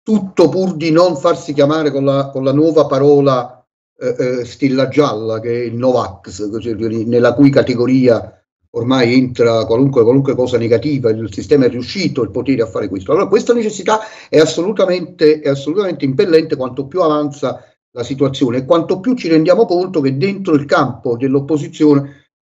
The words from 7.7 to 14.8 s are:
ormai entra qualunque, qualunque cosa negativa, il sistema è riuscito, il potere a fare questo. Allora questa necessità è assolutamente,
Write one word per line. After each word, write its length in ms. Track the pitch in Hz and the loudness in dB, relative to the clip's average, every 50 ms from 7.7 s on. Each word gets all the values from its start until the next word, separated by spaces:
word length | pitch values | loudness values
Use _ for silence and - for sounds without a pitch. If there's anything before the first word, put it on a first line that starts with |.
| 123 113 120 127 131 131 127 123 113 104 101 - - _ _ _ _ _ _ _ - | 0 -2 0 2 2 4 4 4 4 2 0 -8 -18 _ _ _ _ _ _ _ -8
ormai 420 | 117 117 123 131 131 123 117 123 | -6 -2 0 0 2 2 4 4
entra 500 | 131 127 120 117 - 120 117 113 113 107 | 2 2 2 0 2 2 2 2 0 0
qualunque, 380 | 110 117 120 139 139 127 127 110 | 0 2 2 2 2 4 2 4
qualunque 320 | 113 127 139 139 139 120 | 4 4 2 2 0 0
cosa 240 | 117 127 123 123 113 | -2 -2 0 0 -2
negativa, 500 | 117 110 117 113 120 151 147 127 113 110 | 0 2 0 0 0 0 -4 -2 0 -2
il 240 | 110 110 113 101 - | -2 -2 -4 -8 -8
sistema 320 | - 107 - 151 143 131 | -10 -2 2 2 4 4
è 60 | 120 | 2
riuscito, 520 | 120 123 117 - - 202 175 143 - 131 117 | 0 -2 -10 -8 -8 -4 -4 -4 -2 -4 -6
il 80 | 98 | -4
potere 300 | - 127 120 143 131 113 | -4 -6 -2 -2 0 0
a 60 | 113 | -2
fare 220 | 113 - 123 110 98 | -4 -4 -8 -6 -6
questo. 240 | 95 95 95 131 143 | -8 -8 -4 -2 0
Allora 160 | 180 190 190 | 0 0 2
questa 260 | 190 240 - - 233 | 0 0 2 2 0
necessità 460 | 240 214 214 208 190 180 - - - - - - - - - | 0 0 -4 -6 -6 -2 -2 -2 -2 -2 -8 -18 -20 -14 0
è 100 | - 180 | 2 4
assolutamente, 1040 | - - - 170 170 202 208 196 | 4 4 2 -4 -4 -4 0 0